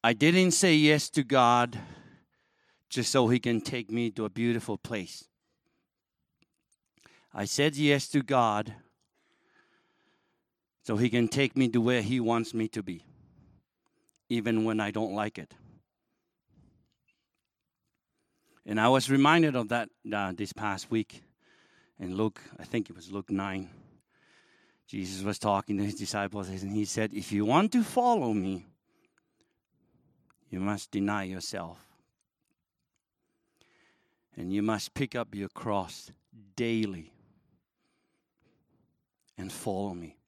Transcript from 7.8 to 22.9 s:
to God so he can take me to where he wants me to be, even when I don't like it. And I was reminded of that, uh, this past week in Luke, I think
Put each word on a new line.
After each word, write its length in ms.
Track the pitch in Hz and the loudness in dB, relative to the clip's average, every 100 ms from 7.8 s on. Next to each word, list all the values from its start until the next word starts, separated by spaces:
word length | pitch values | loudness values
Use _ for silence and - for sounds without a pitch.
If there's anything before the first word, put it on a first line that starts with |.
| 147 143 - | 4 4 2
to 140 | 147 | -2
God 520 | 123 135 117 104 107 104 _ _ _ _ _ _ _ _ _ _ _ _ _ _ _ _ _ _ _ _ | 2 2 4 2 -4 -12 _ _ _ _ _ _ _ _ _ _ _ _ _ _ _ _ _ _ _ _
so 160 | - 107 | -4 0
he 100 | 120 | 2
can 200 | 120 113 | 2 0
take 280 | 135 135 135 | 2 0 2
me 140 | 127 | 2
to 100 | 120 | 2
where 220 | 113 123 | 2 0
he 180 | 104 127 | 0 -2
wants 320 | 113 117 113 | 0 0 -2
me 160 | 113 110 | -4 -4
to 140 | 113 | -6
be, 240 | 95 85 - _ _ _ _ _ _ _ _ _ _ _ _ | -10 -12 -16 _ _ _ _ _ _ _ _ _ _ _ _
even 360 | 117 110 110 | -2 0 0
when 140 | 110 110 | 0 0
I 120 | 104 | -2
don't 240 | 107 107 | -2 -4
like 240 | 98 107 - | -4 -6 -8
it. 160 | 80 - - - _ _ _ _ _ _ _ _ _ _ _ _ _ _ _ _ _ _ _ _ _ _ _ _ _ _ _ _ - | -18 -20 -20 -20 _ _ _ _ _ _ _ _ _ _ _ _ _ _ _ _ _ _ _ _ _ _ _ _ _ _ _ _ -4
And 120 | 107 | 4
I 100 | 113 | 6
was 200 | 131 127 | 4 4
reminded 480 | 139 143 165 160 127 | 4 6 6 4 0
of 120 | 107 | -2
that, 200 | 120 110 _ 110 | -2 -4 _ -6
uh, 200 | 104 98 90 | -4 -4 -6
this 160 | 101 | -8
past 380 | - 104 95 - | -4 -4 -4 -2
week 320 | 113 107 - _ _ _ _ _ _ _ _ | -2 -2 -10 _ _ _ _ _ _ _ _
in 180 | 92 95 | -8 -2
Luke, 220 | 110 - - - | -2 -2 -20 -20
I 60 | |
think 260 | 85 120 104 | -6 -6 -6